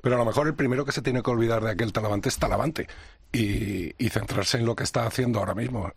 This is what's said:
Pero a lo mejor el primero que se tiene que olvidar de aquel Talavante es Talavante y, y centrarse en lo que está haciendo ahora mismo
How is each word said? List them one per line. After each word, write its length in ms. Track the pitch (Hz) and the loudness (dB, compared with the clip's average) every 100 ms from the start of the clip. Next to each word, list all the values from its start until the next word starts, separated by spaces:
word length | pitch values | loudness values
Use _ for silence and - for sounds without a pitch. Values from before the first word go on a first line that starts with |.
Pero 140 | 123 123 | 0 2
a 40 | |
lo 40 | |
mejor 240 | 117 120 151 | 2 2 2
el 60 | 151 | 2
primero 300 | 135 131 139 | 2 2 0
que 80 | |
se 80 | 139 | -2
tiene 200 | 131 127 | 0 0
que 80 | 123 | 2
olvidar 320 | 117 113 113 | 2 2 2
de 100 | 110 | 0
aquel 200 | 107 110 | 0 -2
Talavante 380 | 110 107 101 123 | 0 0 0 0
es 80 | - | 0
Talavante 500 | 135 104 139 - - - - - - | 0 0 0 -4 -8 -12 -20 -20 -4
y, 580 | 120 104 110 101 95 85 - | 0 0 0 -2 -4 -4 -2
y 120 | 113 | -2
centrarse 480 | 110 107 - 95 123 | 0 -2 -2 0 2
en 80 | 117 | 2
lo 80 | |
que 120 | 113 135 | 0 -2
está 200 | 123 117 | 0 0
haciendo 340 | - 123 113 | 0 0 0
ahora 140 | 98 | 0
mismo 380 | 95 123 117 87 | -2 -4 -4 -6